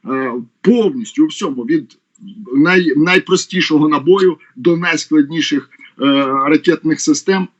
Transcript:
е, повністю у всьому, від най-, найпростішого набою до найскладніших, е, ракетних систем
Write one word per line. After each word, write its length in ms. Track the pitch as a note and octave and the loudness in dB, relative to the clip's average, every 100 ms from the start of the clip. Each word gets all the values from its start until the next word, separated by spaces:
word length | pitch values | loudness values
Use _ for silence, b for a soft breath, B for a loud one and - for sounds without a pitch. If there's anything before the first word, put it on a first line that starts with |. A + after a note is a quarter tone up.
е, 280 | A#2 C3+ C3 A#2+ A#2 _ | -6 -6 -4 -8 -12 _
повністю 640 | F#3+ A#3+ G#3 C3 A2+ - | 2 2 2 -2 -8 0
у 20 | D#3 | 0
всьому, 360 | - F3 B2+ | 0 -8 -6
від 360 | A#2+ D#3+ B2 _ _ _ - - - | -2 -4 -4 _ _ _ -20 -18 -4
най-, 380 | C3+ E3 F#3 E3+ C#3+ | 0 4 4 2 0
найпростішого 920 | E3 F#3 - F3+ - F#3 D#3 D3+ D3+ | 2 2 2 -2 0 -4 0 2 2
набою 480 | D3 C#3+ F#3+ F#3 D#3 b - | 0 2 4 2 -2 b -4
до 200 | F3+ E3+ | -2 0
найскладніших, 920 | E3+ D#3+ - D#3 C#3+ D#3+ C#3+ C#3+ - B B _ | -2 -4 0 0 0 -2 -4 -4 -6 B B _
е, 40 | C#3 C#3 | 0 0
ракетних 760 | C3+ C3+ C#3 D#3 E3+ D#3 D#3 D3+ | 0 -2 2 2 2 0 -2 -2
систем 480 | - G3 - F#3+ F3+ | 0 -2 0 -2 -2